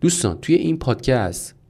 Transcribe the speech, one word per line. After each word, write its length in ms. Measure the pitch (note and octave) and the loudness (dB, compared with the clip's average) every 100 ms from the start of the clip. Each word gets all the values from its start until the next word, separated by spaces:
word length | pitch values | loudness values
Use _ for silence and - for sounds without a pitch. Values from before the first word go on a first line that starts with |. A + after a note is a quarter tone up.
دوستان، 380 | - - G2+ E2 | 0 2 -2 -2
توی 120 | - | 2
این 220 | E3+ E3 D#3+ | 2 2 -2
پادکست 760 | B2+ A2 - B2 F#2+ - - - | -2 -2 0 0 0 -6 -12 -18